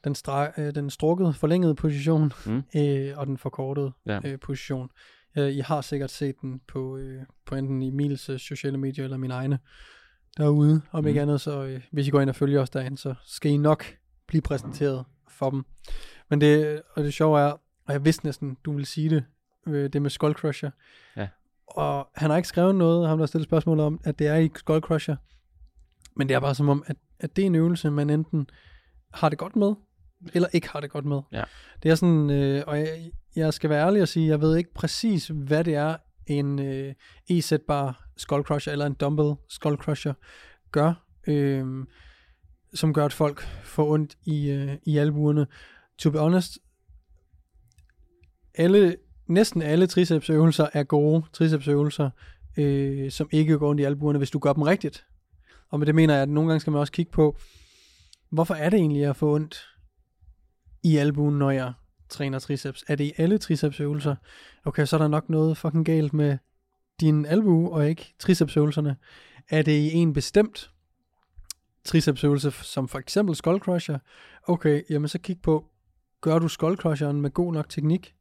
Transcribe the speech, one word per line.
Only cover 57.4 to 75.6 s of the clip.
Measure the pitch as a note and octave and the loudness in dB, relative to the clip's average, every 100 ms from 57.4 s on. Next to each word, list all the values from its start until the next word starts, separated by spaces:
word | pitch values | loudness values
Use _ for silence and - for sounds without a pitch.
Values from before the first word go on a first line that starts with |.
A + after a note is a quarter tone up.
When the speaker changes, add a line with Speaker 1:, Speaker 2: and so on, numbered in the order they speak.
| - - _ _ _ _ _ _ _ | -16 -20 _ _ _ _ _ _ _
Speaker 1:
hvorfor | D#3+ E3+ D#3+ | -2 -2 0
er | D3+ | 2
det | G#3 | 2
egentlig, | D#3 C#3+ | 2 2
at | C#3+ | -2
jeg | C3+ | 0
får | D3+ D3 | 0 0
ondt | D#3 - - _ _ _ _ _ - - _ _ _ - | -2 -12 -20 _ _ _ _ _ -20 -20 _ _ _ -2
i | E3+ D3+ | 2 4
albuen, | C#3+ D3 D3 C#3+ | 2 2 0 2
når | C#3 | 0
jeg | C3+ B2+ B2 _ _ _ | 0 -4 -10 _ _ _
træner | - C#3 C3+ | -8 -6 -6
triceps? | - C#3 C#3 - - | -6 -8 -8 -12 -6
Er | D3 | -2
det | |
i | D3 - | -2 0
alle | E3 G#3 | 2 2
tricepsøvelser? | - D#3 D3+ C#3 D3 D3 C#3+ C3+ _ - - _ D3 | 0 0 0 -2 -4 -2 -2 -4 _ -20 -20 _ -6
Okay, | - C#3+ | -2 0
så | D#3+ | 2
er | |
der | D3+ | 2
nok | D3+ - | 0 0
noget | D#3+ D#3+ D#3 | 2 2 0
fucking | D#3+ E3 D#3+ | 0 0 2
galt | D#3+ D3+ | 2 2
med | D3+ D3 C#3 _ _ _ _ _ - | 2 0 0 _ _ _ _ _ 0
din | D#3 D3+ D3 | 4 4 2
albue, | F3+ G#3+ E3 E3+ | 2 4 4 2
og | D#3+ D3 | 0 0
ikke | E3 - _ | 0 -8 _
tricepsøvelserne. | - F3+ D3+ D#3 D3 D3 D3+ C3+ _ - - - _ | 0 2 2 2 2 2 -2 -4 _ -20 -20 -20 _
Er | D#3 | 0
det | D3+ | 2
i | D3+ D3+ | 2 2
en | E3 E3 | 2 2
bestemt | C#3+ - G#3 G#3+ - - _ _ _ _ _ _ - - - _ _ - | 0 2 2 2 -4 -20 _ _ _ _ _ _ -20 -20 -20 _ _ 0
tricepsøvelse, | E3 D3+ C3+ D3 C#3+ C#3+ | 2 2 2 2 2 0
f-, | - | -6
som | - - C3 | -10 -6 -6
for | C#3 | -8
eksempel | - G3 G#3 D#3 | -4 0 0 0
Skull | E3 F#3+ | 0 0
Crusher? | F#3+ F3 - C#3 _ - - - | 0 -4 -2 -8 _ -20 -20 -12
Okay, | - E3+ D#3 D3 - | -4 0 2 0 0
jamen | D3+ D3 | -4 -2
så | F3 | -6
kig | - F3 | -8 -4
på, | - D#3 | 0 0